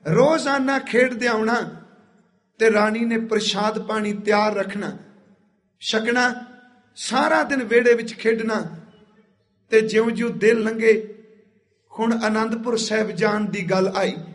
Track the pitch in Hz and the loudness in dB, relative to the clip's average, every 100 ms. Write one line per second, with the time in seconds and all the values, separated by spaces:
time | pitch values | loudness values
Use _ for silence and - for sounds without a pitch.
0 | 147 190 277 320 277 277 262 269 269 233 | 0 4 4 4 0 -2 0 -2 0 2
1 | 254 240 240 220 220 233 170 - - _ | 2 0 -2 0 0 0 -4 -12 -20 _
2 | _ _ _ _ _ _ 220 208 214 220 | _ _ _ _ _ _ 2 4 2 0
3 | 233 226 226 220 - 196 214 220 196 214 | -2 -2 0 -2 0 0 0 -2 -4 -4
4 | 208 208 208 208 214 202 190 202 165 - | -2 -4 0 2 2 -2 -6 -6 -8 -10
5 | - _ _ _ _ _ _ _ - 220 | -20 _ _ _ _ _ _ _ -4 -2
6 | 220 247 247 240 - - _ _ _ - | 0 2 0 -2 -14 -20 _ _ _ -14
7 | - 247 311 320 302 277 220 233 240 233 | -4 0 2 2 0 -2 2 4 4 2
8 | 226 - 220 226 220 208 165 - - - | 0 -4 -2 0 -2 -4 -4 -12 -20 -20
9 | _ _ _ _ _ _ _ 220 220 214 | _ _ _ _ _ _ _ 2 4 0
10 | 233 226 233 - 208 233 220 226 226 208 | 0 -2 -4 2 2 2 0 2 2 2
11 | - - - - _ _ _ _ _ - | 0 -18 -20 -20 _ _ _ _ _ -4
12 | 226 226 214 214 226 226 240 226 - 214 | -2 0 0 0 -2 -4 -2 -4 -2 -2
13 | 208 170 214 208 202 196 170 190 190 202 | -2 0 0 0 -2 -4 -2 0 0 0
14 | 190 - - | -4 -4 -14